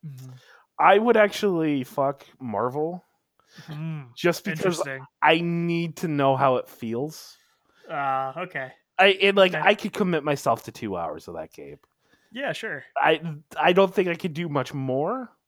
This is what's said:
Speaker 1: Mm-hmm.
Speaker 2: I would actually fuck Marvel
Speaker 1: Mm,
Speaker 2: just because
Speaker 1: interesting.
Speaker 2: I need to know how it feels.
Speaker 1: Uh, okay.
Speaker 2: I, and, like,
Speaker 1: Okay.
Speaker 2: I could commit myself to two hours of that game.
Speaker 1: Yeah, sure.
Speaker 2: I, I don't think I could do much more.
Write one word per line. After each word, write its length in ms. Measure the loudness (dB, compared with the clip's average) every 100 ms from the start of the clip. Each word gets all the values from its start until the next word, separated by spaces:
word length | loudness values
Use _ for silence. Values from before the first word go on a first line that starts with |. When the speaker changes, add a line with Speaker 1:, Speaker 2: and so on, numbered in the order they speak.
| -16
Speaker 1:
Mm-hmm. 260 | -16 -18 -20 _ -20 _ 2
Speaker 2:
I 200 | 6 6
would 180 | 6 4
actually 680 | 4 2 -2 0 0 0
fuck 420 | -2 -2 -2 -2 -16 _
Marvel 640 | -6 -2 -2 -2 -6 -8 _ _ _ _ _ -20 -14
Speaker 1:
Mm, 480 | -10 -8 -8 -12
Speaker 2:
just 300 | -2 0 0
because 140 | -6 -2 -2 0
Speaker 1:
interesting. 280 | -4 -6 -12 _
Speaker 2:
I 180 | 4 4
need 560 | 2 -2 0 -2 -2 -4
to 100 | -4
know 280 | 2 2 4
how 200 | 4 2
it 120 | -2
feels. 720 | -12 -6 -6 -6 -10 -20 -20 _ _ _ _ -12
Speaker 1:
Uh, 440 | -6 -2 -2 -4 -8
okay. 340 | -8 -8 -10 -14 _ 2
Speaker 2:
I, 80 | 4 4
and, 160 | 2 4
like, 160 | 4
Speaker 1:
Okay. 80 | 4 2
Speaker 2:
I 80 |
could 200 | 2 -2
commit 280 | -2 0 0
myself 420 | 0 -2 0 -2
to 80 | -4
two 240 | -10 -6 -4
hours 300 | -6 -8 -12
of 60 | -14
that 140 | -14
game. 240 | -16 -18 -20 _ _ _ _ _
Speaker 1:
Yeah, 220 | -10 -8
sure. 320 | -6 -8 -10 -8
Speaker 2:
I, 280 | 0 2 2 -2 -10 _ 2
I 140 | 4
don't 200 | 6 4
think 140 | 2 0
I 80 | -2
could 180 | -6
do 160 | -6 -2
much 240 | -2 -2
more. 560 | -6 -4 -2 -2 -6 -10 _